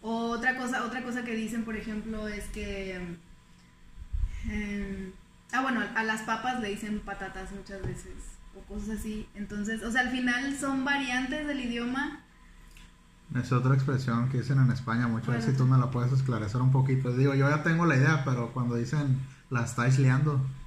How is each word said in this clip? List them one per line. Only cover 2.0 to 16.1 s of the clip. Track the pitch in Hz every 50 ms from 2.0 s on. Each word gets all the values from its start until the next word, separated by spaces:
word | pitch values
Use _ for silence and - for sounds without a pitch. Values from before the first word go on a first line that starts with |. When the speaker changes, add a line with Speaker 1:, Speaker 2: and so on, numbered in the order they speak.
| 214 226 220 214 214 214
Speaker 1:
es | 208 202 202
que, | - - 208 208 208 196 196 190 190 185 185 180 175 170 - - - - - - - - - - - - - - - - - - - - - - - - - - 226
em, | 214 214 208 202 202 202 196 196 196 190 190 185 - - - - - - - -
ah, | - 254
bueno, | 269 262 240 220 208 196 -
a | 220 220
las | 220 220 220
papas | - - 220 220 - 254 254 233
le | 226 202
dicen | 202 208 - 208 214 208
patatas | 202 208 196 - 196 190 185 190 190 185
muchas | 202 196 185 - 196 190
veces, | 190 190 180 - - - - - - - - - - - -
o | 196 196 -
cosas | 208 214 202 214 220 208
así. | - 214 214 214 - - -
Entonces, | 208 202 - 208 208 202 214 226 220
o | - 233
sea, | 220 262
al | 247 240
final | 254 254 247 247 240 247 269 277 277
son | - 285 277 269 269 262
variantes | 285 285 277 269 254 247 254 262 262 294 302 302 294
del | 277 254
idioma. | 247 233 233 240 240 240 254 269 302 302 294 - - - - - - - - - - - - - - - - - - - - - - - 135 127
Speaker 2:
Es | 120 -
otra | 135 123 127 131 135
expresión | 135 - - 135 - - 123 117 117 120 131
que | 135 123
dicen | 113 - 139 135
en | 131 120
España | 107 101 - 117 113 117 123
mucho, | 117 113 113 - -
a | 131
ver | -
Speaker 1:
¿Cuál? | 226 226
Speaker 2:
si | 131 131
tú | 131
me | 127 131
la | 127 120 127
puedes | - 120 120 123